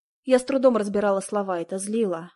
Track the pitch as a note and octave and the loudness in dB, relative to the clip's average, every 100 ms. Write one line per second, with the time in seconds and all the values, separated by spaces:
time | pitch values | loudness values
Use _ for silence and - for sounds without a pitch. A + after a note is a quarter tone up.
0 | _ _ - B3+ B3+ C4+ B3+ A3 G#3 G3+ | _ _ 2 2 4 4 4 4 0 0
1 | G#3 G3 F#3+ G#3 F#3+ F3 E3+ G3 G3+ A3 | 0 0 -2 -4 -2 -4 -6 -8 -4 -2
2 | G#3 E3 F3 | -2 -4 -10